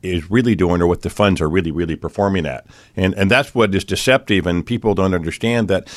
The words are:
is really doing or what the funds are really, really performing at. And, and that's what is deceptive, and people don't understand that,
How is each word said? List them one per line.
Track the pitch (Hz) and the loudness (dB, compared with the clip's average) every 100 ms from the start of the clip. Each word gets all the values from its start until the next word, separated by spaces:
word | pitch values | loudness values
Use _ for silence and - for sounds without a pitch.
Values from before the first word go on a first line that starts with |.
is | 92 87 80 | -4 -4 0
really | 113 120 | 0 2
doing | 92 87 87 | 2 2 2
or | 87 | 2
what | 87 | 0
the | 87 | -4
funds | - 104 92 | 0 2 2
are | 78 | 0
really, | 90 82 | 0 -2
really | 78 82 76 | -4 -4 -4
performing | 82 - 101 95 | -8 -2 0 0
at. | 76 64 - - - | -4 -8 -14 -20 -12
And, | - 95 | -2 -2
and | 98 98 | 2 2
that's | 123 143 | 2 2
what | 120 107 | 0 2
is | 95 | 0
deceptive, | - 92 - 135 - 98 85 | -2 -4 2 2 2 0 0
and | 87 - | -2 -2
people | 120 110 | -2 0
don't | 98 95 | 2 2
understand | 90 82 - 117 120 104 | 0 -4 -4 -2 0 0
that, | 92 - | -2 -4